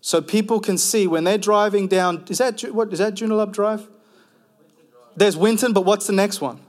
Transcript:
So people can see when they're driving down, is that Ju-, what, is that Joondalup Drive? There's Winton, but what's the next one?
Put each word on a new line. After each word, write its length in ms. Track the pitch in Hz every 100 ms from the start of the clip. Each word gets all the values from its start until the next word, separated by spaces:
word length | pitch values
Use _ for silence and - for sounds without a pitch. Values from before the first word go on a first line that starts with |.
So 180 | - 165
people 400 | 160 208 214 220
can 160 | 208 185
see 300 | - 226 185
when 180 | 165
they're 140 | 170 208
driving 480 | 202 208 208 196 190
down, 360 | 185 180 170 -
is 100 | 196
that 200 | 254 220
Ju-, 140 | 240
what, 200 | 214 214
is 60 | 175
that 160 | 208
Joondalup 380 | 202 220 214 208
Drive? 360 | 208 208 214 214 _ _ _ _ _ _ _ _ _ _ _ - -
There's 200 | 202 165
Winton, 360 | 208 226 254
but 100 | 202 185
what's 200 | 202 -
the 60 |
next 280 | 196 202 202
one? 200 | 139 117